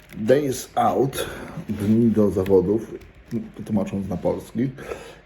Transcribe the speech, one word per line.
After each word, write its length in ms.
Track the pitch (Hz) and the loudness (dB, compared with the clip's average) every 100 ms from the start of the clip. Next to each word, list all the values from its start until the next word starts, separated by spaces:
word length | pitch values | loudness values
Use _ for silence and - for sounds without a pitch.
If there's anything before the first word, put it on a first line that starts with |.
| - - | -18 -8
days 520 | 107 135 143 120 - | 2 2 2 -4 -6
out, 520 | - 113 95 139 - - - - - - | 0 0 2 0 0 -8 -8 -12 -12 -8
dni 420 | 98 101 113 120 | -4 2 4 4
do 200 | 104 104 | 4 2
zawodów, 640 | 95 92 95 90 110 110 - - - - 113 110 - | 2 4 4 6 0 -2 -14 -16 -20 -8 -8 -8 -14
tłumacząc 440 | 101 107 95 98 92 | -4 -2 -2 -4 -4
na 80 | 87 | -4
polski, 540 | 90 92 - 113 135 - - - - - | -2 -4 -6 -4 -4 -4 -14 -14 -14 -18